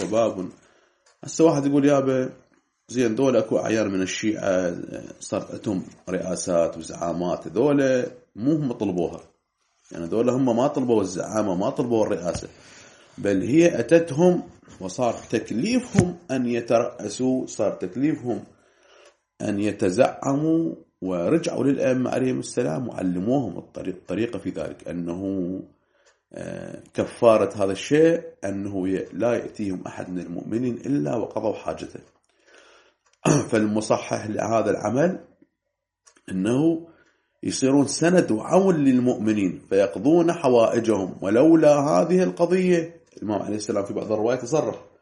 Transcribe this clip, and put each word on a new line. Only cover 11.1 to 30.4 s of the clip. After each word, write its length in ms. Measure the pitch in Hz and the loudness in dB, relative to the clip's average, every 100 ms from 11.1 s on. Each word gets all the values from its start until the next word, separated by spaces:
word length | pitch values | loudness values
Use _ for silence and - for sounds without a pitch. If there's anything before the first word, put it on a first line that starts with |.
| 90 - 107 104 | -4 -6 -2 -2
ما 160 | 90 107 | -2 -2
طلبوا 360 | 143 123 113 104 | -2 0 0 0
الرئاسة، 420 | 98 85 82 - - - - - - _ - | -2 -4 -6 -8 -20 -20 -20 -20 -20 _ -6
بل 240 | 98 98 | -2 0
هي 380 | 98 151 170 - | 2 4 4 4
أتتهم 640 | - 165 165 139 180 180 - - - - | 4 4 4 2 4 2 -2 -16 -20 -14
وصار 340 | 139 - 123 - - | -10 -4 -2 -4 -4
تكليفهم 880 | 113 - 143 185 247 - 196 180 175 - | -4 -2 -4 -2 -2 -2 0 0 0 -6
أن 160 | 131 120 | -2 -2
يترأسوا، 1000 | 120 117 117 117 - 104 - 127 131 127 | -2 2 0 0 -6 -10 -4 -2 -2 -2
صار 260 | - 101 | -2 -2
تكليفهم 720 | 90 92 120 147 143 120 107 - _ _ _ _ - - _ _ - | -2 -6 -2 -2 -2 -4 -6 -8 _ _ _ _ -20 -20 _ _ -10
أن 180 | 107 101 | -4 -2
يتزعموا، 1120 | 107 92 98 92 131 - 135 139 156 160 160 - - - | -2 0 0 4 2 2 -4 -2 0 0 0 -6 -16 -10
ورجعوا 600 | 92 90 87 165 - - | -6 -2 0 0 0 0
للأئمة 460 | 127 139 131 127 123 | 0 2 0 0 -2
عليهم 280 | 123 131 131 | -2 -2 -2
السلام 500 | 127 - 135 156 123 | -6 -4 -2 -4 -6
وعلموهم 680 | - 95 90 98 139 113 85 | -4 -4 -2 0 0 -2 -8
الطريق-، 360 | - - 95 | -14 -12 -10
الطريقة 440 | - - 92 117 98 | -10 -6 -4 -4 -4
في 120 | 95 | -8
ذلك، 380 | 80 76 73 - | -8 -8 -10 -12
أنه، 340 | 85 85 87 98 98 87 92 95 _ _ _ _ _ _ | -8 -6 -6 -6 -4 -4 -6 -12 _ _ _ _ _ _
آه، 500 | 50 50 50 - - - | -14 -12 -12 -12 -16 -10
كفارة 720 | - 98 - 117 110 101 107 | -6 -6 2 6 6 4 0
هذا 80 | 98 | -2
الشيء 520 | 95 - 147 165 165 - - | -2 0 4 6 4 -4 -10
أنه 440 | 98 98 101 98 92 | -6 -6 -6 -4 -2
ي-، 200 | 92 - | -2 -4
لا 200 | 87 113 | -2 0
يأتيهم 500 | 113 - - 101 90 - | 0 -4 -8 -6 -6 -8
أحد 240 | - 92 | -10 -8
من 80 | 90 | -8
المؤمنين 560 | 82 87 | -8 -10